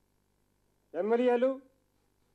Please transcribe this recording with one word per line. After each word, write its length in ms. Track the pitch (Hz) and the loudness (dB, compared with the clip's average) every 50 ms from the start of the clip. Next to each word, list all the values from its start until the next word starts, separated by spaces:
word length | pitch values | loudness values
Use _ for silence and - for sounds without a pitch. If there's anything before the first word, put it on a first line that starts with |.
| _ _ _ _ _ _ _ _ _ _ _ _ _ _ _ _ _ _ - | _ _ _ _ _ _ _ _ _ _ _ _ _ _ _ _ _ _ -8
ఎమ్మెల్యేలు, 640 | 160 190 214 233 233 254 247 240 240 247 262 262 269 - _ _ _ _ _ _ _ _ _ _ _ _ _ | -6 -2 0 0 2 2 2 2 2 2 0 -2 -4 -10 _ _ _ _ _ _ _ _ _ _ _ _ _